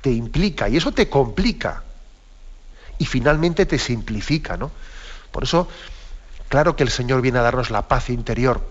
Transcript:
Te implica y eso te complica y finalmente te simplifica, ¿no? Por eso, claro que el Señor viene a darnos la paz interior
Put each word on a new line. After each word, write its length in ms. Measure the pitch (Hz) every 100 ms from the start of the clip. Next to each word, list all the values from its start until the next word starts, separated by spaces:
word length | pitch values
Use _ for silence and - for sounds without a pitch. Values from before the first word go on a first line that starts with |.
Te 100 | 139
implica 560 | 117 117 143 196 147 104
y 80 | 139
eso 160 | 285
te 160 | - -
complica 760 | 139 120 110 220 - - - - - - - - - - - - - - -
y 80 | 131
finalmente 600 | 131 123 151 170 165 185
te 140 | 147
simplifica, 800 | - 117 104 107 - 156 - 87
¿no? 140 | - - - - - - -
Por 120 | -
eso, 240 | - 170 170 - - - - - - - -
claro 260 | 135 165 -
que 80 |
el 60 | 123
Señor 320 | - 123 131
viene 180 | 127 123
a 40 |
darnos 280 | 120 127 120
la 160 | 104 -
paz 220 | 127 -
interior 520 | 120 - 117 127 113 -